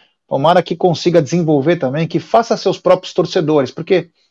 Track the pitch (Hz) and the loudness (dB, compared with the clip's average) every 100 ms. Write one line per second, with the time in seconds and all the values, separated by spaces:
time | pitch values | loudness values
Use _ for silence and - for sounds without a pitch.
0 | _ _ - 135 151 180 - 170 185 147 | _ _ -8 -2 2 2 0 0 0 0
1 | 180 165 139 175 156 147 135 175 127 147 | 0 2 2 0 0 0 2 0 -2 -4
2 | 165 156 - 226 226 220 190 - 180 180 | -4 -4 0 0 0 -2 -2 0 0 0
3 | - - 165 - 151 151 127 - 165 185 | 0 -4 -2 -2 0 0 -2 -4 -2 -2
4 | 170 _ _ | -2 _ _